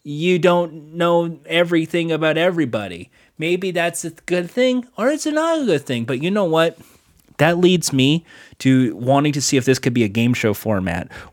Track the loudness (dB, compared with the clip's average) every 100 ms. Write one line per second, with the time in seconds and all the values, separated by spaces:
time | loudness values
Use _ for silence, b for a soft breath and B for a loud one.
0 | -12 -4 0 2 4 2 0 -8 -14 -4
1 | 0 2 0 -8 -4 0 2 0 0 -4
2 | -2 -2 0 0 0 0 -2 -4 -8 -12
3 | -16 b b -8 -4 -2 -2 -2 -4 -4
4 | -12 -12 -4 -4 -4 -2 0 0 -6 -4
5 | -2 -2 -2 -2 0 0 0 -2 -2 -6
6 | -4 -4 -2 -2 0 2 2 -2 b b
7 | b _ _ 0 2 4 4 4 0 2
8 | 2 2 B B B B 2 4 2 -2
9 | 0 2 2 -2 0 0 2 2 2 0
10 | 0 2 0 2 0 -2 -2 -2 -2 -4
11 | -8 B B